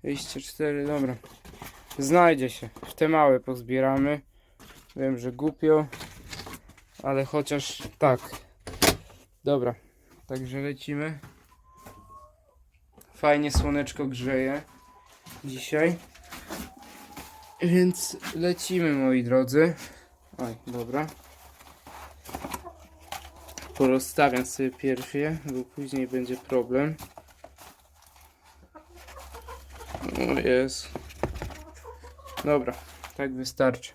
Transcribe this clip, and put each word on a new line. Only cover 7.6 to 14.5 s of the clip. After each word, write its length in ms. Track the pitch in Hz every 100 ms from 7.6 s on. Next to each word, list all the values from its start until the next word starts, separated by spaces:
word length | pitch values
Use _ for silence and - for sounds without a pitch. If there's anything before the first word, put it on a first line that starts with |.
| - - - -
tak. 220 | 147 123 - - - _ - - - - - - _ _
Dobra, 300 | 143 143 120 117 _ _ _ - -
także 340 | 131 131 131
lecimy. 580 | 139 139 - 147 151 151 - - _ _ _ - - 1077 - 587 - _ _ _ _ _ _ _ -
Fajnie 360 | - 151 147 147
słoneczko 560 | - 147 143 139 - 139
grzeje 560 | 123 123 135 131